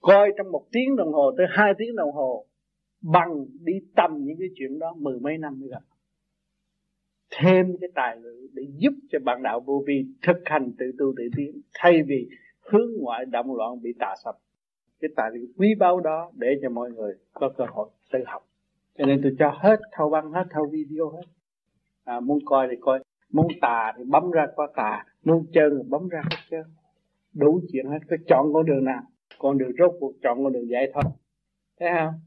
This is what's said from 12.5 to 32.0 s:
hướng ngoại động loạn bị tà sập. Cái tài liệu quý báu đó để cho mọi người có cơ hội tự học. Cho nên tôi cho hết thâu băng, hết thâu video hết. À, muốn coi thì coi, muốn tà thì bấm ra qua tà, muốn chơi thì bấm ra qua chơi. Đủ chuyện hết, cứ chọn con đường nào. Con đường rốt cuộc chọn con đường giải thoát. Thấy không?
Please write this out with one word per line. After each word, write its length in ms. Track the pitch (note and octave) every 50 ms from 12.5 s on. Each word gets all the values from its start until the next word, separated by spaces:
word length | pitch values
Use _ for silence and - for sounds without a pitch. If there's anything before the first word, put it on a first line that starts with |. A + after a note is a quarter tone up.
| _ _ _ -
hướng 180 | G#3+ G#3 A#3+ A#3+ A3+ G#3
ngoại 260 | D3 A#2+ A#2 A2+ C3
động 300 | C3 A#2+ A#2 B2 C3 C3
loạn 260 | A#2 A2 A#2 B2 B2
bị 120 | A#2 A#2+ A#2+ -
tà 160 | - G2 F#2+ - _
sập. 120 | - G2 _ _ _ _ _ _ _ _ _ _ _ _ _
Cái 80 | - D3+ -
tài 160 | - A2 A2+ A#2
liệu 140 | A#2 A#2+ B2+ _
quý 180 | F#3 F#3 G#3+ A3 G#3
báu 200 | G3+ F3+ F3 F#3
đó 320 | F3 D#3+ D#3 D#3+ E3+ E3+ _
để 240 | - A#2+ B2 C#3+ C#3
cho 80 | C#3 C3
mọi 220 | A#2 A#2 A#2+ B2
người 220 | A#2 A2+ G#2+ G#2 F#2+ _ _ _ _
có 160 | - C#3+ C3+ B2+
cơ 80 | - B2+ A#2
hội 200 | - G#2+ G#2+ - _ _ _ _
tự 80 | - B2+ B2
học. 220 | - G#2+ - _ _ _ _ _ _ _ _ _ _ _
Cho 80 | - C#3+
nên 140 | C3+ C#3 C#3 C#3
tôi 120 | C#3 C3+ C#3
cho 180 | D#3 C#3+ C#3+ -
hết 200 | - G3+ - - - -
thâu 180 | - - D#3 D3+
băng, 220 | D#3 D#3 D3+ D#3
hết 120 | D3+ F3+ F#3 F3+
thâu 160 | - D3+ D3+ C#3+
video 380 | D3+ D#3 D3+ C#3 D3+ D#3 E3 D3
hết. 120 | D3+ E3+ F3+ _ _ _ _ _ _ _ _ _ _ _ _ _ _ _ _
À, 160 | - A#2+ A#2+
muốn 200 | B2 C3 D3 D3 C#3
coi 220 | - C#3+ C3+ C3 B2+
thì 60 | B2 B2
coi, 180 | - C3+ C3 C3 - _ _ _ _ _
muốn 160 | - D3 E3 E3+ D#3+ -
tà 320 | - B2 A#2 A#2 A2+ A2 A2+
thì 60 | A#2+ B2
bấm 240 | B2+ C#3+ D3+ E3+ F3+
ra 160 | E3+ D#3+ D3+ C#3+ -
qua 120 | - D3 C#3 -
tà, 300 | - A#2 G#2+ G#2+ G#2 - _ _ _ _
muốn 220 | D#3+ D#3+ E3 D#3+ E3 E3
chơi 160 | E3 D3+ D3+
thì 200 | C#3+ C3+ A#2+ A#2+
bấm 180 | C3+ D3 F#3
ra 140 | F3+ E3+ D#3 D3 D#3+
qua 100 | - - - _
chơi. 140 | E3 D#3+ D#3+ D#3+ _ _ _ _ _ _ _ _ _ _ _ _ _
Đủ 280 | D3+ C#3 D3 D#3+ F3+ E3 -
chuyện 140 | - C3 C3
hết, 140 | C3+ D3 D#3 D3
cứ 80 | - E3+ D#3+ E3
chọn 260 | - E3+ B2+ C#3 D3+ D3
con 120 | D#3+ E3
đường 180 | D#3+ C#3+ C3+ C3
nào. 180 | C3 B2+ A#2+ A#2+ _ _ _ _ _ - _
Con 180 | - C#3 C#3
đường 140 | C3+ C3 B2+ B2 -
rốt 120 | F3 F3+ F3 -
cuộc 140 | C#3 C#3 C3+ _ -
chọn 200 | C3 A#2+ B2+ C#3
con 100 | C#3 C3
đường 160 | B2 A#2+ A#2
giải 220 | B2 B2 C3+ C3+ -
thoát. 100 | C#3+ C#3+ - - _ _ _ _ _ _ _ _ _ _ _ _ _
Thấy 100 | E3+ E3+ F3
không? 160 | E3+